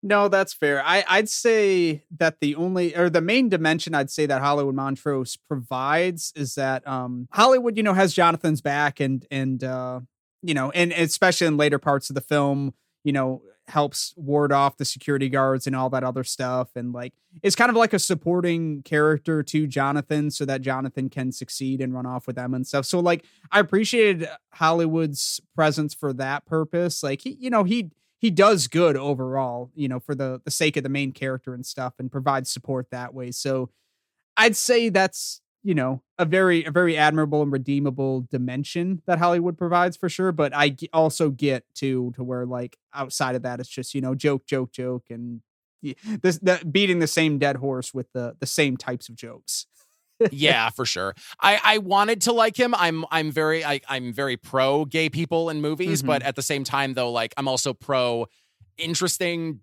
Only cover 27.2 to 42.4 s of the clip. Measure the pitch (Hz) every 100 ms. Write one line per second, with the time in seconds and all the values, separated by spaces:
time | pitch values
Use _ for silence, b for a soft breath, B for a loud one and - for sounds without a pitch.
27.2 | 262 285 254 233 185 233 180 _ _ _
28.2 | 226 170 196 208 123 156 175 135 143 131
29.2 | 131 135 131 120 123 160 139 127 - 139
30.2 | 135 131 - - 156 147 135 139 139 131
31.2 | 135 131 - 123 127 - 127 - 131 139
32.2 | 135 135 127 - - 131 123 123 123 127
33.2 | 123 123 139 131 127 _ _ _ _ _
34.2 | _ - 226 214 - 240 233 185 190 -
35.2 | - - _ _ 202 160 131 131 _ -
36.2 | 170 185 190 170 156 156 180 156 151 156
37.2 | 156 151 147 139 131 139 143 131 135 131
38.2 | 123 135 127 127 147 180 175 185 - 170
39.2 | 175 175 175 165 175 175 180 165 175 -
40.2 | 185 160 147 147 147 131 156 160 160 -
41.2 | 156 131 143 131 _ - 139 127 123 123
42.2 | 127 123